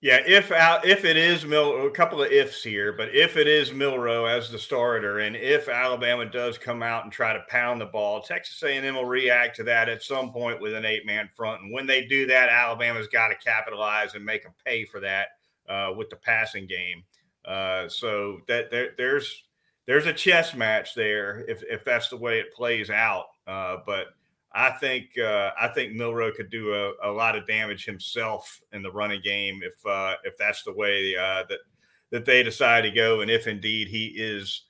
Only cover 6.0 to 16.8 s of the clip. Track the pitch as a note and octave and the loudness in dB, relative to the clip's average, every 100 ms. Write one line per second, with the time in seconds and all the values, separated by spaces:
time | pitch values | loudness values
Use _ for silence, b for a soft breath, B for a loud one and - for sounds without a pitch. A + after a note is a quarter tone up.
6 | A#2+ B2 A2+ B2 A#2+ A#2 - A#2+ A#2 A#2 | 0 0 -2 -4 -4 -4 -6 -4 -4 -4
7 | A2 - A#2 G#2+ - B2 A#2+ A#2+ G#2 A2 | -6 -4 -2 -2 -2 -2 0 -2 -4 -2
8 | G#2 G#2+ - A2+ - - D3+ C#3 C3+ C3+ | -2 -2 -6 -8 -8 -6 -2 -2 -2 -2
9 | B2+ B2+ B2+ A#2+ A#2+ A#2 A2+ A#2+ A2+ A2+ | -2 0 4 4 2 -2 0 2 2 -2
10 | - C3+ B2+ B2 A#2+ A#2 G#2+ A2 A2 A2 | -4 -4 -4 -4 -4 -4 -6 -4 -2 -4
11 | G#2 G#2 G#2 - A2+ G#2+ G2 A#2+ C3+ C3+ | -2 -4 -6 -6 -6 -6 -8 -6 0 0
12 | A#2 C#3 C3 B2+ B2+ A#2 A#2+ A#2 A#2+ A#2 | 2 0 4 4 6 4 2 0 -2 -2
13 | G#2+ A#2 A2+ G#2 - A2 A2 G#2 G#2+ G#2 | -2 0 0 0 -2 -2 -2 -2 0 0
14 | G#2 G#2 G#2 G#2+ - _ - A#2 G#2+ G#2 | -2 -6 -6 -8 -8 _ -6 -4 -6 -8
15 | G2 F#2+ G2 - _ _ - G2 G2 F#2+ | -4 -2 -4 -8 _ _ -8 -4 -4 -4
16 | G#2+ - - A2+ A2 G#2 F#2+ F2+ | -8 -8 -2 0 0 -6 -8 -8